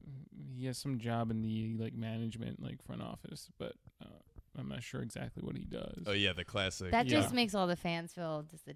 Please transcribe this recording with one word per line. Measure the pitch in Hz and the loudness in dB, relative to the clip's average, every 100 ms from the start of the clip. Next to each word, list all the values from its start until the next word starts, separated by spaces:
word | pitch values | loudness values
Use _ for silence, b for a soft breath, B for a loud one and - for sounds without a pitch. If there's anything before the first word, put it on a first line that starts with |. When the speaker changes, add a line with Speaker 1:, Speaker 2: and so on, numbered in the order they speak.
| - 135 - - 139 127 | -12 -14 -14 -12 -10 -2
Speaker 1:
he | 131 | 0
has | 127 | 0
some | 147 127 | 0 0
job | 117 117 113 | 2 2 4
in | 113 | 2
the, | 110 110 110 113 | 2 2 2 0
like, | 113 | -2
management, | 120 113 113 113 110 117 - | -2 -2 -2 -2 -2 -4 -4
like, | - 127 | -6 -8
front | - 123 | -8 -6
office, | - - - - - - | -6 -8 -10 -12 -12 -8
but, | - - - - | -8 -8 -16 -18
uh, | - - - - - - | -16 -18 -20 -20 -14 -8
I'm | 131 | -6
not | 135 | -6
sure | 117 131 | -4 -4
exactly | 120 - 123 - | -4 -4 -6 -6
what | - - | -6 -4
he | |
does. | - - - - 165 | -6 -6 -6 -4 2
Speaker 2:
Oh, | |
yeah, | 101 98 | 6 6
the | 87 - | 4 0
classic. | 104 95 - 92 | 2 2 2 2
Speaker 3:
That | - 131 | 4 6
just | - - | 6 6
Speaker 1:
Yeah. | 247 | 4
Speaker 3:
makes | 233 202 | 4 4
all | 180 | 4
the | 175 | 2
fans | 175 170 170 | 0 -2 -4
feel | - 165 151 | -4 -4 -4
just | 151 160 | -6 -12
a | - | -14